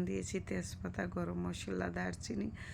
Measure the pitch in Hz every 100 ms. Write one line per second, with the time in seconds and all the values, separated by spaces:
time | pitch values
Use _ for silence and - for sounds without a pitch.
0 | 180 190 180 185 - 190 175 - - -
1 | 95 - 170 175 - 180 196 185 180 175
2 | 180 175 - 202 208 - -